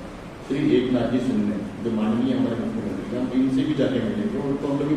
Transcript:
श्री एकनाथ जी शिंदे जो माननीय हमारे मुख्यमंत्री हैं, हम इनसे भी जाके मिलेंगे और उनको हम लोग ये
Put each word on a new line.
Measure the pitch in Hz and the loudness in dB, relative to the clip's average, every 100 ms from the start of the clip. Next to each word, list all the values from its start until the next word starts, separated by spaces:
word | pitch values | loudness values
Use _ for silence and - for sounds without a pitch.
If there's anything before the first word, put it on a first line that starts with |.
| - - - - - | -14 -14 -14 -12 -4
श्री | 143 156 127 | 0 4 4
एकनाथ | - 123 113 | 4 2 2
जी | 123 | 0
शिंदे | - 107 104 - - - 226 | 0 0 0 -2 -6 -6 -2
जो | 214 | 0
माननीय | 214 120 131 | 0 2 2
हमारे | - - 110 | 2 0 0
मुख्यमंत्री | 110 107 - 90 - 123 | -2 -4 -4 -6 -4 -4
हैं, | 127 | 0
हम | 127 | 2
इनसे | 135 135 | 2 2
भी | - | 2
जाके | 139 123 | 2 2
मिलेंगे | 120 110 104 101 135 | 2 0 0 -2 -2
और | 139 | -2
उनको | 139 143 | -2 -2
हम | 143 | 0
लोग | |
ये | 147 | 0